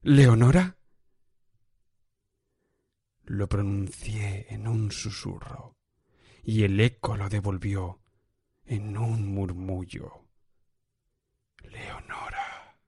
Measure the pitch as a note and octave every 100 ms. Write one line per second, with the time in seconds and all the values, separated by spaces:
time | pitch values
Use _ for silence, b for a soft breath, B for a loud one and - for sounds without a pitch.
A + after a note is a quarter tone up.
0 | - C#3+ B2+ A2+ B2 E3+ F3+ - _ _
1 | _ _ _ _ _ _ _ _ _ _
2 | _ _ _ _ _ _ _ _ _ _
3 | _ _ - G2+ G2 G2+ G2+ G2 F#2+ -
4 | - G#2+ G2+ G2 - G#2+ A2 A2+ G#2+ -
5 | A2 G2+ - - - - - _ _ _
6 | b b b b - A2 G2+ G2 A#2+ -
7 | - G#2 G2 G#2 G2+ F#2 G2+ G2 F2+ F#2
8 | _ _ _ _ _ _ - G#2+ G#2 G#2
9 | A2+ A2+ G2+ G2 F#2+ F2 F#2 F#2 F2+ -
10 | - - _ _ _ _ _ _ _ _
11 | _ _ _ _ _ _ - - - -
12 | - - - G5 G5 - - _